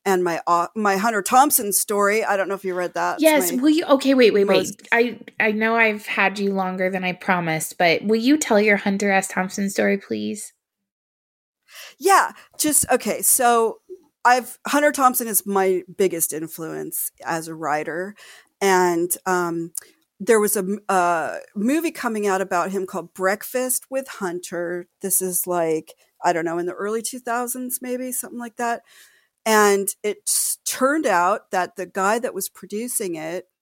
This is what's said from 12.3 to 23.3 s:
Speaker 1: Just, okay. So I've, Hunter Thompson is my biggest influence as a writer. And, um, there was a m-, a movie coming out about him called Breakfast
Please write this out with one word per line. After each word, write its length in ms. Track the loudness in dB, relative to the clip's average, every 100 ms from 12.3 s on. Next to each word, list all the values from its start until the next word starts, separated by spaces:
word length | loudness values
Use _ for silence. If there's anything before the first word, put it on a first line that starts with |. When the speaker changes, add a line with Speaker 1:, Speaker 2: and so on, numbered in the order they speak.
| -4 -14 -4
Speaker 1:
Just, 280 | 0 0 2
okay. 300 | 0 0 -2
So 580 | 0 2 4 4 2 -2 -14 -20 _ _ 4
I've, 340 | 4 2 -10 -2
Hunter 240 | 2 2
Thompson 360 | 4 2 2 -2
is 180 | -2 -2
my 380 | 0 2 0 -4 -2
biggest 360 | 0 0 -4
influence 800 | -6 -10 -10 -10 -10 -8 -8 -10 -10
as 240 | -6 -6 -6
a 80 | -8
writer. 600 | -4 -2 -4 -6 -8 -12 -20 -20 _ _
And, 480 | 2 4 4 2 -2 -2 -2
um, 460 | -2 -2 -4 -8 -10 -14 _ _ -4
there 180 | 2 4
was 160 | 2 -2
a 20 |
m-, 200 | -4 -4 -2
a 480 | 0 2 0 -2 -8 -10 -6
movie 360 | -2 0 -2
coming 360 | -6 -6 -2 0
out 140 | -2
about 300 | 0 -2 -2
him 140 | -4 -6
called 280 | -8 -10
Breakfast 720 | -4 -2